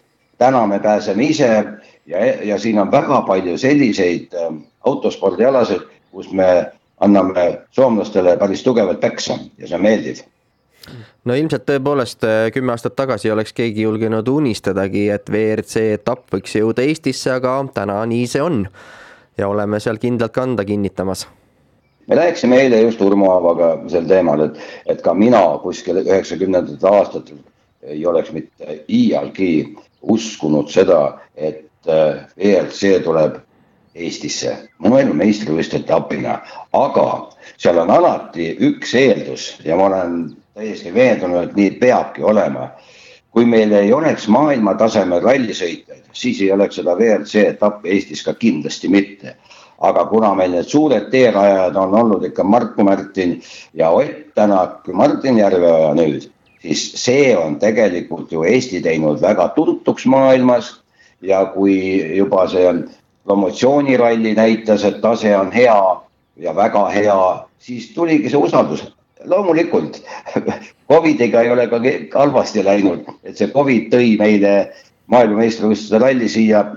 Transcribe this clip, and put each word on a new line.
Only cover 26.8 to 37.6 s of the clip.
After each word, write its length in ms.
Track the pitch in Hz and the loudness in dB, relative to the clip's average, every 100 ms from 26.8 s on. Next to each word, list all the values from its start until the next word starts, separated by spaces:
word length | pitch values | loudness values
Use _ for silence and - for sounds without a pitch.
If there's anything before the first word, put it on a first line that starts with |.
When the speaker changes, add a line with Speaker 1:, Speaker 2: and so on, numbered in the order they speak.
| 92 101 | 2 4
Speaker 1:
aastatel 400 | 90 - - 73 _ _ _ _ 65 | 2 -4 -14 -20 _ _ _ _ -14
ei 160 | 76 82 | -6 -2
oleks 260 | 82 76 | -2 -2
mitte 480 | 78 76 _ 76 76 - | -8 -14 _ -16 -14 -4
iialgi 840 | 117 113 76 71 - 95 78 - - _ _ | 0 2 0 -4 -4 -2 -2 -4 -12 _ _
uskunud 640 | - 110 - - 78 76 - | -2 -2 -2 -8 -2 -2 0
seda, 480 | 87 95 85 69 - - 73 | 0 2 2 0 -6 -18 -10
et, 320 | 76 76 - _ 82 | -8 -8 -16 _ -2
äh, 380 | 78 78 78 - - | 0 0 -2 -12 -4
V 180 | 98 95 | 0 0
R 80 | 73 | 0
C 240 | - 98 90 | -2 0 2
tuleb 320 | 85 80 76 - - _ _ _ _ | 0 0 0 -4 -16 _ _ _ _
Eestisse. 640 | - 85 - - - 62 - - _ | -12 -12 -10 -10 -8 -8 -8 -14 _
Maailmameistrivõistluste 1000 | 87 131 135 78 101 104 - 80 78 78 | 0 2 2 2 0 0 -2 -4 -4 -6
etapina. 560 | - 82 - - - - - - - | -2 -2 -2 -6 -6 -8 -10 -20 -4
Aga 340 | 98 123 - 65 - - - - | -2 0 0 0 -2 -10 -20 -20
seal 220 | - | -2